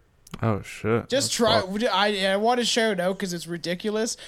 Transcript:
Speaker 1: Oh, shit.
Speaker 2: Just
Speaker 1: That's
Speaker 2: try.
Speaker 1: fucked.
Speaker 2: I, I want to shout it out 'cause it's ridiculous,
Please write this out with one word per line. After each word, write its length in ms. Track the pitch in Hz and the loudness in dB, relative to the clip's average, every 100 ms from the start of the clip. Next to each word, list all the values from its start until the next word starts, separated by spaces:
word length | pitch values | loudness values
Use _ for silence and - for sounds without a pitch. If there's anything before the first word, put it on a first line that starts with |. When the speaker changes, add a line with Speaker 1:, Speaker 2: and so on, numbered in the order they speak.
| _ _ - - | _ _ -16 -4
Speaker 1:
Oh, 180 | 113 101 | -2 -2
shit. 460 | - - 107 117 - | -4 -6 0 0 2
Speaker 2:
Just 200 | 262 220 | 0 0
Speaker 1:
That's 60 | |
Speaker 2:
try. 260 | - 220 220 | 2 4 4
Speaker 1:
fucked. 240 | 190 208 233 | 2 -2 0
Speaker 2:
I, 400 | 277 - 190 196 | 2 2 2 2
I 40 | 196 | 2
want 220 | 226 247 | 2 2
to 60 | 226 | 2
shout 260 | 240 226 | 2 2
it 80 | 185 | 2
out 180 | 180 190 | 0 -2
'cause 140 | 190 | -4
it's 140 | 170 165 | -6 -8
ridiculous, 680 | 170 170 175 214 214 233 - | -8 -6 -4 -4 -2 -4 -6